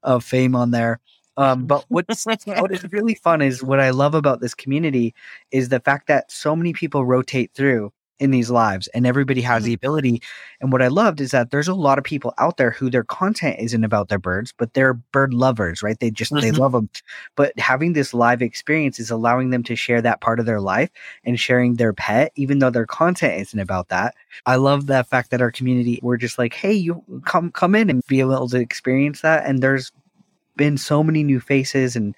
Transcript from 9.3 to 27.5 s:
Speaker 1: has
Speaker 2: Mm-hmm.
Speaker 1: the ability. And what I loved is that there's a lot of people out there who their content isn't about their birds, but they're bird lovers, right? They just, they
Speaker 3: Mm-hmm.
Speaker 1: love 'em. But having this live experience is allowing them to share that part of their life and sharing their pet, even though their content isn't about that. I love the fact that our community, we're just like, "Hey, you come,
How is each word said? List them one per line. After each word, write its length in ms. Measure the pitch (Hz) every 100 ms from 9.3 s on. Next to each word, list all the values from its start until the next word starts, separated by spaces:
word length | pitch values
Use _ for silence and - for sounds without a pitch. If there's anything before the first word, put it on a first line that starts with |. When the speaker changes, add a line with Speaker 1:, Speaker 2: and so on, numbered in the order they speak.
| 127
Speaker 1:
has 220 | 123 117
Speaker 2:
Mm-hmm. 40 | 110
Speaker 1:
the 40 |
ability. 500 | 113 131 156 131 117 - - - -
And 100 | 131
what 120 | 131
I 60 | 127
loved 340 | 156 220 156
is 80 | 131
that 200 | 135 120
there's 180 | 143 156
a 60 |
lot 220 | 185 147 135
of 80 |
people 300 | 131 147 120 -
out 220 | 139 -
there 120 | 123
who 200 | - 131
their 120 | 123
content 540 | 117 - 185 220 156 -
isn't 220 | 113 117
about 280 | 110 104 101
their 80 | 101
birds, 340 | 92 92 113 -
but 180 | 117
they're 180 | - 135
bird 400 | 120 - 139 135
lovers, 500 | 120 131 117 92 87
right? 160 | 104 110
They 120 | 117
just, 220 | 107 110
they 160 | 147 117
Speaker 3:
Mm-hmm. 100 | 156
Speaker 1:
love 140 | 139
'em. 160 | 123 107 - - - -
But 240 | - 143 -
having 360 | - 131 165
this 180 | 160 135
live 300 | 120 120 123
experience 580 | 120 - - 156 143 120
is 100 | 110
allowing 380 | 113 117 123 131
them 120 | 127
to 100 | 120
share 280 | 117 - 120
that 180 | 117 110
part 180 | - 113
of 60 |
their 160 | 113 107
life 300 | 98 98 156 - - -
and 160 | - 120
sharing 360 | - 123 123 117
their 180 | 117
pet, 380 | 101 - 110 151 -
even 220 | 135 139
though 120 | 131
their 160 | 120 113
content 540 | - 165 180 151 87
isn't 180 | 101 104
about 300 | 95 92 87
that. 260 | 90 110 - _ -
I 120 | - 131
love 300 | 135 143 139
the 160 | 131
fact 280 | 123 131 120
that 100 | 123
our 100 | 120
community, 480 | - 127 127 120 120
we're 160 | 120 123
just 200 | 120 -
like, 140 | 120
"Hey, 220 | - 196
you 280 | 214 165 170 - 131
come, 260 | - 180 170